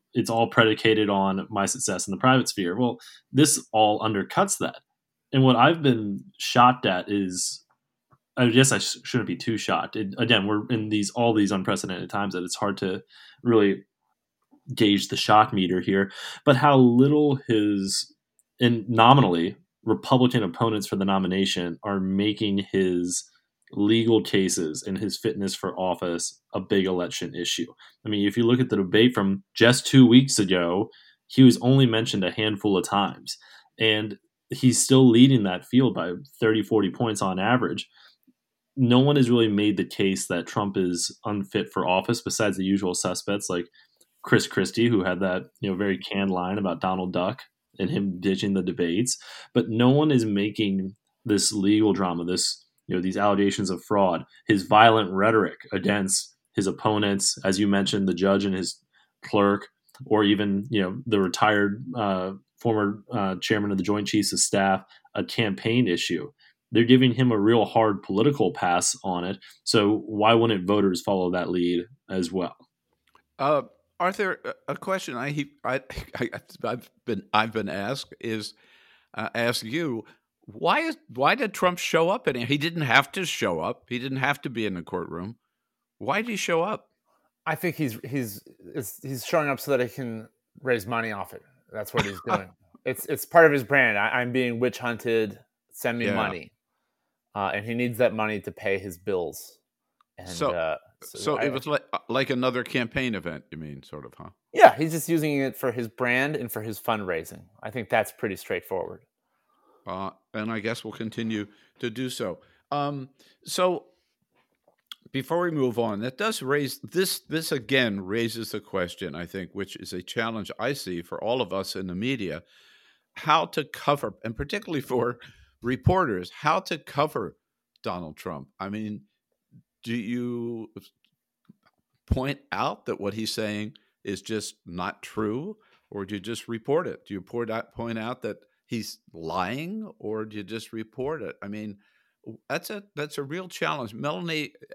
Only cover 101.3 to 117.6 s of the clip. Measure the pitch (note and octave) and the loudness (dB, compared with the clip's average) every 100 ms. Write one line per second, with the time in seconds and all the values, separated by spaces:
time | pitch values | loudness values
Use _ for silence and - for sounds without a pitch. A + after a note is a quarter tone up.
101.3 | D3 C#3+ C3 D3+ C#3+ - - - B2 C3+ | -2 -2 -4 -4 -6 -4 -10 -4 -4 -2
102.3 | B2+ B2+ B2 A#2+ C3+ A#2+ C#3 B2+ G2+ F2 | 0 -2 -2 -4 -4 -4 -4 -4 -6 -8
103.3 | D2+ - D#2 D2+ C#2 - D2+ B1 - D#2+ | -10 -14 -14 -14 -16 -16 -16 -16 -20 -20
104.3 | - _ - E4+ A#2+ D#3+ D#3+ D#3+ E3 D3+ | -20 _ 6 6 6 -2 -4 -2 -2 0
105.3 | C#3+ C3+ - C3 A#2+ A2+ - B2 B2 C#3+ | -2 -4 -4 -6 -4 -8 -4 0 0 0
106.3 | D3+ A#2+ A2 A2 G#2 - G#2+ F#2 E2 E2 | -4 -8 -8 -10 -8 -4 -4 -2 -6 -8
107.3 | - - _ G#2+ A#2 G#2+ A#2 G#2 - A2+ | -16 -20 _ -12 -10 -2 -2 -2 -6 -8
108.3 | F#2 - F#2+ - F#2 F2 F2+ _ _ _ | -8 -6 -8 -6 -8 -8 -12 _ _ _
109.3 | _ _ _ _ _ - F#2 G2 - _ | _ _ _ _ _ -14 -10 -10 -12 _
110.3 | A2 G#2+ A2 A2 A#2 A2+ - A2+ A#2+ A2+ | -10 -6 -6 -6 -8 -10 -10 -10 -8 -6
111.3 | G#2+ G2+ _ _ _ A#2+ A2 B2+ - G#2+ | -6 -8 _ _ _ -10 -8 -10 -8 -8
112.3 | E2 _ _ _ C#3+ C#3+ C#3+ C3 _ _ | -10 _ _ _ -6 -4 -6 -12 _ _
113.3 | _ - - F3+ E3+ - _ _ _ _ | _ -10 -2 0 -2 -8 _ _ _ _
114.3 | _ _ _ _ _ _ - _ C3+ C3 | _ _ _ _ _ _ -20 _ -10 -4
115.3 | E3+ F3 D#3 B2+ A2+ A2+ G2+ A#2+ - G#3+ | -2 -2 0 -2 0 -2 -4 -8 -4 -6
116.3 | A3 C3 D3 C3+ - - F3 F#3+ - - | -4 -2 -2 -2 -8 -6 -4 -2 -4 -8
117.3 | D#3 D#3+ C#3+ | -8 -4 -6